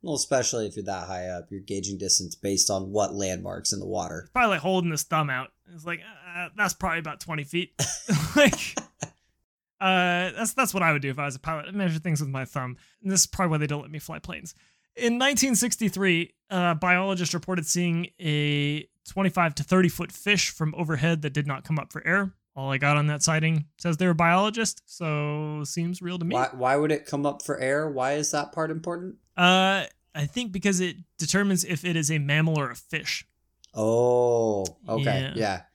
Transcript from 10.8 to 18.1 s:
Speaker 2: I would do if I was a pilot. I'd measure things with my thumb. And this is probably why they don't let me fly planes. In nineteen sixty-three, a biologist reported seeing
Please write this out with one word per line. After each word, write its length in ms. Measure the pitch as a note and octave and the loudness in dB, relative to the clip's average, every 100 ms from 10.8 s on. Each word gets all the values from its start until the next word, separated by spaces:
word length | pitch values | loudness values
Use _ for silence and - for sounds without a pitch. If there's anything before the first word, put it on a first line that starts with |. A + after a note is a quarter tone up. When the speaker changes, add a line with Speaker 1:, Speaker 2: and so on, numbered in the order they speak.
Speaker 2:
I 100 | E3+ | 2
would 80 | D3 | 2
do 80 | C#3 | 0
if 100 | C3 | -4
I 60 | C#3+ | -6
was 100 | C3 | -6
a 40 | |
pilot. 260 | - D#3+ D3 | -6 -6 -6
I'd 80 | G3 | -2
measure 240 | F#3 D#3+ | 0 0
things 220 | E3 D3+ | 0 0
with 80 | D3 | 0
my 160 | C3+ B2+ | -4 -6
thumb. 320 | - B2+ B2 _ _ | -6 -6 -10 _ _
And 80 | G3 | -2
this 100 | F#3 | 2
is 60 | - | 2
probably 240 | - F3+ | 2 2
why 60 | D#3 | 2
they 100 | D3+ | 0
don't 140 | D3 | -4
let 100 | C#3+ | -6
me 80 | D3+ | -14
fly 200 | - D#3 | -12 -14
planes. 360 | - D#3+ E3+ - _ _ _ - | -12 -14 -14 -20 _ _ _ -2
In 220 | A#3 A#3+ | 0 2
nineteen 380 | C4 C#4+ C4+ A#3+ | 2 2 2 2
sixty-three, 760 | B3 - G#3+ F#3+ G3 E3+ E3+ _ _ | 0 0 -2 0 2 2 0 _ _
a 260 | F#3+ F3 D#3+ | 0 2 2
biologist 580 | F3+ F3+ G3 F#3 F3 | 2 2 2 0 0
reported 320 | F3 - F#3 D#3 | -2 -2 -4 -2
seeing 420 | F3 F3 E3 E3+ | 0 2 0 -2